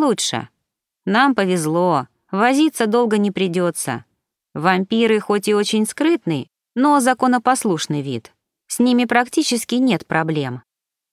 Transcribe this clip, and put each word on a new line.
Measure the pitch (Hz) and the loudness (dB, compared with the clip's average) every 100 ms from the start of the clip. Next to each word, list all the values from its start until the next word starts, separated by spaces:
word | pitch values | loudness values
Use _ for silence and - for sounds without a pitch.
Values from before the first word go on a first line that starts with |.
лучше. | 302 202 - 120 120 _ _ _ _ _ - | 2 0 -4 -6 -8 _ _ _ _ _ -2
Нам | 208 277 226 | 2 2 2
повезло, | 190 180 156 165 180 151 123 _ _ | 0 0 0 0 2 0 -2 _ _
возиться | 190 240 269 311 - 226 | 0 2 2 2 0 0
долго | 233 240 208 | 2 2 2
не | 208 | 0
придется. | 190 190 170 175 - - 117 - _ _ _ _ 147 | 0 -2 0 -2 -4 -6 -8 -10 _ _ _ _ -2
Вампиры | 165 185 190 226 226 220 | 0 0 0 0 2 0
хоть | - 208 202 | 0 -2 0
и | |
очень | 208 208 220 214 | 0 0 0 -2
скрытный, | - 311 339 - 151 - _ _ 233 | -2 0 0 -2 -6 -6 _ _ -2
но | 277 285 | 2 2
законопослушный | 247 247 262 247 240 262 220 160 - 147 | 2 2 2 2 2 0 0 -2 -2 -6
вид. | 139 117 - _ _ _ - | -4 -8 -10 _ _ _ -8
С | - | 0
ними | 247 247 240 | 2 2 2
практически | 240 247 - 302 240 - 240 | 0 0 -2 -2 -2 -2 0
нет | 262 175 - | 0 0 -2
проблем». | 160 160 156 135 123 - _ _ _ _ | -2 -2 -2 -4 -8 -14 _ _ _ _